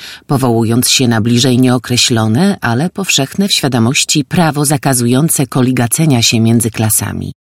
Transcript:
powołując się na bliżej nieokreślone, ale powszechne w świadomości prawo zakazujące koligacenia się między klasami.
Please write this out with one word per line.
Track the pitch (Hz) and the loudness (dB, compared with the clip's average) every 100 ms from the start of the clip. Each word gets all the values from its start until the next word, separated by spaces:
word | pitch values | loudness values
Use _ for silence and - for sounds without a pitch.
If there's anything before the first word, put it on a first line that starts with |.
| - - _ | -16 -20 _
powołując | 143 127 113 113 117 127 | 0 2 0 2 0 0
się | - 127 | 0 2
na | 113 | 0
bliżej | 107 120 131 123 | 2 2 2 2
nieokreślone, | 127 123 - 123 - 113 110 110 196 196 | 2 2 0 -2 0 0 0 2 0 0
ale | 117 117 175 | -2 -2 -2
powszechne | - 190 - 135 - 196 | -6 -4 -2 -2 -2 -2
w | |
świadomości | - 143 123 113 151 - 156 | 0 0 0 0 0 -2 -2
prawo | 139 - 160 143 | 0 0 0 0
zakazujące | 147 147 147 123 120 127 160 - 135 | -2 0 0 0 2 2 0 0 -2
koligacenia | 139 127 127 120 - 160 127 | 0 0 0 -2 0 2 2
się | 113 117 | 2 2
między | 113 117 110 | 2 2 0
klasami. | 107 110 - 104 90 92 - _ | -2 -2 -2 -4 -8 -10 -12 _